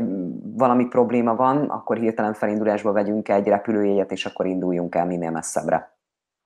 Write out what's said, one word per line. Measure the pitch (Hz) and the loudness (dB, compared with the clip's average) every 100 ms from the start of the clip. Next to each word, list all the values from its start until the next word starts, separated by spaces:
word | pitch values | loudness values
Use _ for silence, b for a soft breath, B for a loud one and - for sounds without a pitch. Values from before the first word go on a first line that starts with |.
| 110 95 87 - - 113 | 0 -4 -6 -8 -8 0
valami | 127 123 120 | 2 4 2
probléma | 127 120 120 117 113 | 2 2 2 2 2
van, | 131 139 147 | 2 2 0
akkor | 113 - 113 | -4 -4 -2
hirtelen | 113 110 107 | 0 0 -2
felindulásba | 107 107 104 107 104 110 | -2 -2 0 0 0 0
vegyünk | 104 104 107 104 | 0 0 -2 0
egy | 101 104 | 2 2
repülőjegyet, | 101 - 107 101 98 92 | 2 2 0 2 2 0
és | 98 - | -4 -6
akkor | - 92 | -4 -2
induljunk | 92 90 90 87 85 | -2 0 -2 -2 -2
el | 87 | -2
minél | 87 82 | -2 -4
messzebbre. | 82 - - 78 78 - _ _ _ _ _ | -6 -6 -6 0 -2 -2 _ _ _ _ _